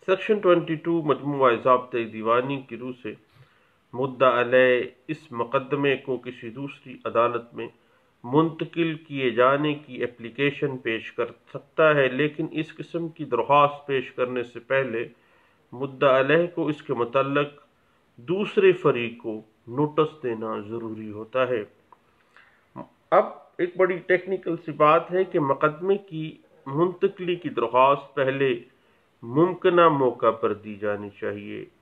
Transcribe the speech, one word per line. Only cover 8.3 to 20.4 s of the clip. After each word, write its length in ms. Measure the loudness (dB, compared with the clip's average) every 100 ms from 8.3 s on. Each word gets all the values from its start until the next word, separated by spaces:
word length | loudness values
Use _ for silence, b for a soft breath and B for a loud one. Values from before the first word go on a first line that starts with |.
| 2 2 -2 -10 -4 -4 -4 -10
किए 240 | -4 -2
जाने 420 | 4 4 4 0
की 300 | -4 -8 -8
एप्लीकेशन 760 | -8 -8 -16 -2 -2 -2 -6 -4
पेश 320 | -4 -4 -6
कर 160 | -6 -6 -6 _
सकता 420 | -18 -14 2 4 6
है, 120 | 2
लेकिन 400 | 2 -2 -2 -6
इस 180 | -6 -8
किस्म 380 | -10 -10 -8 -8
की 160 | -10 -4
दरख्वास्त 600 | -2 4 4 4 0 -4
पेश 220 | -4 -4
करने 340 | -6 -4 -4
से 160 | -8 -12
पहले 520 | -2 -2 0 -4 -8 b b b b b b
मुद्दा 460 | -10 -10 0 4 4
अलैह 260 | 4 2 2
को 240 | -2 -4
इसके 240 | -4 -6
मुतल्लक 720 | -4 0 0 0 0 -2 -6 _ _ _ _ _ _
दूसरे 540 | -6 -4 -2 4 4
फरीक 460 | 6 2 2 -2 -6
को 300 | -10 -10 -12 _ -12
नोटिस 520 | -4 -2 0 -2 -2
देना 380 | -6 -6